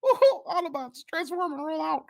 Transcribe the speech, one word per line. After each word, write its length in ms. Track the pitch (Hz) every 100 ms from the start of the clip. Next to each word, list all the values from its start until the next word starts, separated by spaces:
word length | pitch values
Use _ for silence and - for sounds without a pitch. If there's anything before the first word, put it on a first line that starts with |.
Woohoo, 400 | 523 523 539 - -
Autobots, 580 | 359 349 277 254 - -
transform 400 | 320 302 349 359
and 100 | 285 302
roll 160 | 320
out. 240 | 311 294